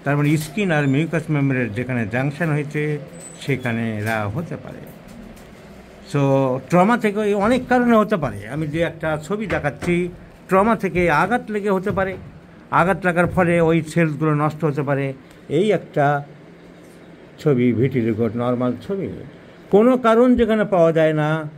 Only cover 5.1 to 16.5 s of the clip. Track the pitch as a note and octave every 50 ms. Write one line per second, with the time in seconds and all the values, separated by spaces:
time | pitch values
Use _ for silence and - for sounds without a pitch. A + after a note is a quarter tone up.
5.1 | - - - - - - - - - - - - - - - - - - - -
6.1 | - D3 C#3 C#3 C3+ C3+ C3+ C3 B2+ C3 - - E3 F3 F3+ G#3 A#3+ A#3 A#3+ G#3+
7.1 | G3 G#3 G#3+ G#3 G3+ G#3 F#3+ A3 B3+ B3+ B3+ - B3 B3+ A#3+ A#3+ A#3 A3 G#3+ G#3+
8.1 | G#3+ F#3+ C#3+ B2 G2+ G2 G2 G#2+ C3 D3+ D#3+ D3+ D3 E3 E3+ D#3+ D#3 D#3+ - D#3
9.1 | D#3 D3+ D#3 - G3+ G#3 A3+ F#3 E3 D3+ - D3 - - - F3 F3 E3+ F3+ F3
10.1 | F3 - - - - - - - F#3 F#3+ G3+ A#3 A3+ F#3+ - F#3+ D3+ F3 F3+ E3+
11.1 | D3+ D3 E3+ F#3+ A#3 B3 B3 - G#3+ G#3+ G3 G#3 G3 - F#3 G#3 F#3+ F#3+ F#3+ F#3+
12.1 | F#3 F#3+ - - - - - - - - - - - C#3 E3 F3+ G3 D#3+ F#3+ F3+
13.1 | E3 E3+ F3 E3+ - F#3 F#3 E3 E3+ E3+ E3 D#3+ E3 E3 D#3+ D#3+ - E3+ E3+ D#3
14.1 | D3+ B2+ D#3 D#3 D3+ C#3+ D3 D#3 D3 D3+ E3 D#3 C#3 D3 C#3+ C3 C#3+ C3+ C#3 C3+
15.1 | C3+ - - - - - - - C3+ D3+ G3 A3 G3 E3 - - - D#3 C#3+ C#3+
16.1 | D3 C#3+ C#3+ - - - - -